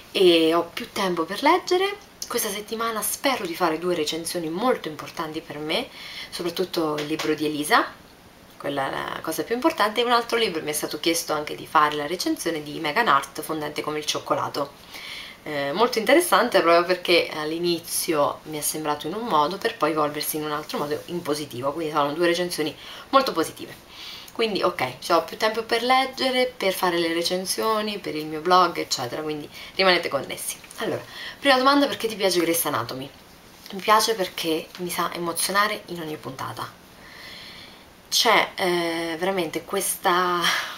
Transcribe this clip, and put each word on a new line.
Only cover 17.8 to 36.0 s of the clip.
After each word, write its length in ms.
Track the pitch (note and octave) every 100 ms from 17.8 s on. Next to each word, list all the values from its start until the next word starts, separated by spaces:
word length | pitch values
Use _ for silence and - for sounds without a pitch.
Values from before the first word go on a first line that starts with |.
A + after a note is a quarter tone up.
| - - - D#3 C3+ -
mi 140 | - D3+
è 40 |
sembrato 460 | - D#3 D3+ D3 D#3
in 60 |
un 120 | G#3+ A#3
modo 320 | D#3+ D3 F#3+
per 200 | A3+ -
poi 140 | D3+
evolversi 440 | D#3 D3 D3 - D#3
in 80 |
un 80 | D3+
altro 260 | D3+ D3+ A#3+
modo 240 | D3 D3+ -
in 160 | F3
positivo, 500 | F3+ D3+ D3 A#2+ C#3
quindi 220 | E3+ D#3
saranno 200 | D3+ C#3+
due 140 | D#3 E3+
recensioni 480 | F3 F3 - D3+ - - - -
molto 220 | C4+ C4+
positive. 560 | E3 D#3 - - - - - - - -
Quindi 280 | - A3+ F3+
ok, 360 | F#3 - B2+ - -
ho 140 | E3
più 140 | - -
tempo 260 | A3 A3
per 200 | A3 A#3
leggere, 680 | B3 C4 C4 - C4 B3+ B3+ -
per 180 | G3
fare 240 | F#3 F#3 E3+
le 160 | E3
recensioni, 840 | E3 E3+ F#3 F#3+ - A3 G#3+ G#3+ G3+
per 160 | D#3 D3+
il 100 | D#3
mio 160 | D#3
blog, 360 | E3+ F#3 F3 D#3+
eccetera, 440 | D3+ - B2 D3+
quindi 280 | D#3 D3+ - - - -
rimanete 320 | F#3+ F3 -
connessi. 480 | - - - - - - -
Allora, 240 | G#3+ A#2 - - - -
prima 180 | - B3+
domanda, 300 | C4+ C#4+ C#4
perché 200 | - A3
ti 80 | G3
piace 240 | G3 F3
Grey's 260 | E3 E3 D3+
Anatomy? 440 | C3+ A#2+ C3 C#3+ - - - - - -
Mi 100 | G3
piace 340 | - G#3+ - G#3+
perché 520 | F3+ - E3 D#3+ - -
mi 100 | F3
sa 240 | F3 E3+
emozionare 720 | F3+ E3+ E3 - G3+ G#3 - -
in 120 |
ogni 180 | F3